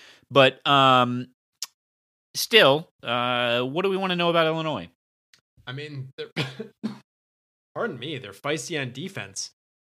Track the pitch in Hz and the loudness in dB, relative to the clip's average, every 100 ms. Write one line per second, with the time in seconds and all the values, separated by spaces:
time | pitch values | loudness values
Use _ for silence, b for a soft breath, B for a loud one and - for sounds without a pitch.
0 | B B _ 135 131 135 151 139 135 127 | B B _ 4 4 2 2 4 6 6
1 | 123 123 123 _ _ _ - _ _ _ | 4 -2 -8 _ _ _ -18 _ _ _
2 | _ _ _ - - 226 170 147 170 _ | _ _ _ -10 2 6 6 4 -2 _
3 | - 123 120 123 120 120 127 151 190 190 | -4 -2 0 0 0 0 -2 -2 -2 -2
4 | 190 175 170 170 160 160 160 127 - _ | -2 0 2 2 2 -2 -4 -6 -10 _
5 | _ _ _ _ _ _ - 131 151 143 | _ _ _ _ _ _ -14 -12 -12 -14
6 | 131 - 151 - 135 - - _ - - | -14 -14 -12 -8 -8 -10 -18 _ -12 -12
7 | _ _ _ _ _ _ _ 151 226 131 | _ _ _ _ _ _ _ -10 -8 -8
8 | 131 135 101 98 139 156 - 156 131 135 | -12 -12 -14 -10 -6 -6 -6 -8 -8 -10
9 | 185 135 98 92 - _ _ _ | -12 -12 -12 -12 -14 _ _ _